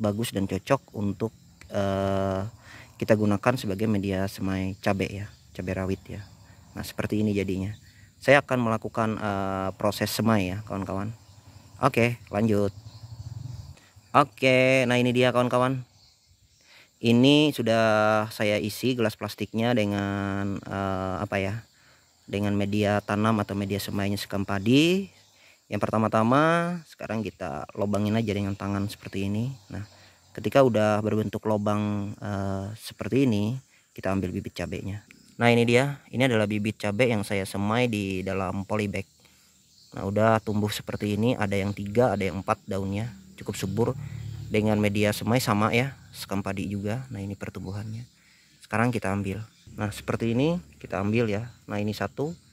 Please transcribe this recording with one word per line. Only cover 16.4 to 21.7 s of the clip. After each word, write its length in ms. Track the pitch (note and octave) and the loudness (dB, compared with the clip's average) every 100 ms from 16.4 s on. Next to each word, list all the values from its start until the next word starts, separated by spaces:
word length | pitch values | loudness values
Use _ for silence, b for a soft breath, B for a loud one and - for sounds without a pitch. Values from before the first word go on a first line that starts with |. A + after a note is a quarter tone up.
| _ _ b b b _ | _ _ b b b _
Ini 560 | A#2+ A#2 C3+ D3 D3+ | 4 6 8 8 4
sudah 320 | C3+ A#2 A2+ A2+ G#2+ G#2+ G#2+ A2 | 2 2 4 4 4 4 2 0
saya 240 | - G#2+ A#2 | -2 0 2
isi 400 | G#2+ - A#2+ B2+ | 0 -2 -2 0
gelas 240 | G#2+ - | 0 -2
plastiknya 560 | G#2+ - G#2+ A2 A#2 A#2+ | -8 -6 -6 0 2 2
dengan, 800 | G#2 G2+ G2+ G2+ G2 G2 G2+ G2 | 2 0 0 -2 -2 -2 -4 -6
eh, 520 | - G2 G2 F#2+ F#2+ F2+ | -6 -4 -2 -2 -4 -4
apa 160 | G#2 G2+ | -2 -2
ya, 240 | F#2+ A2+ - | -2 -6 -10